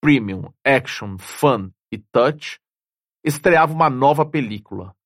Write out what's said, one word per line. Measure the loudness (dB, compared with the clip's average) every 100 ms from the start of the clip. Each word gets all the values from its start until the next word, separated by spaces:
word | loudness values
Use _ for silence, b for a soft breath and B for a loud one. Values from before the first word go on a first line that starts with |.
Premium, | 4 2 2 -8 -12 _
Action, | 0 0 0 -12 -12 -12
Fun | -14 -2 0 0 -4 _ _
e | -14
Touch, | _ 2 2 0 -12 -18 _ _ _ _ _ _
estreava | -6 0 2 4 2
uma | 2 0
nova | 2 2 2 0
película. | -2 -6 -8 -12 -14 -14 -20